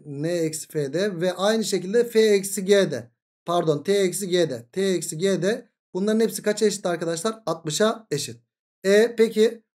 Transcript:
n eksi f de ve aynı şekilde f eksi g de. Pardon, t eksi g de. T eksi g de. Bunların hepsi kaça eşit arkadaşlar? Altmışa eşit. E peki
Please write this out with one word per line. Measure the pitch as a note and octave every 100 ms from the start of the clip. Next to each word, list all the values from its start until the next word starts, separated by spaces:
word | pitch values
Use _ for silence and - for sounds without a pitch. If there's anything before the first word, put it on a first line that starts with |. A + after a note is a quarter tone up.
n | D3 C#3 D#3+
eksi | F3 D#3+ D#3 -
f | D#3 C#3
de | D#3+ G#3 E3+
ve | F#3
aynı | F3+ G3+ A3+
şekilde | G#3 F#3+ F3+ G#3
f | - A3
eksi | A3 G3+ F#3+ G#3
g | F#3+ G3+ F3+
de. | B2 - _ _ _
Pardon, | - F3 D#3+ C#3+
t | F#3+
eksi | G3+ F#3 F#3 F#3+
g | F3+ D#3
de. | A#2+ -
T | F#3
eksi | G3 F3 - D#3
g | G3 F3+
de. | F#3 A#3+ - _ _
Bunların | F#3 G#3 A3
hepsi | A3+ -
kaça | G#3 G#3
eşit | G#3+ G3
arkadaşlar? | F#3 E3+ E3 E3 A3 A3
Altmışa | - E3 D#3 D3+ G#3+ - -
eşit. | C#3+ A#2+ A#2 _ _ _ _
E | F#3+ G#3 A#3
peki | A3+ A3+ G#3+ A3+ A3+ _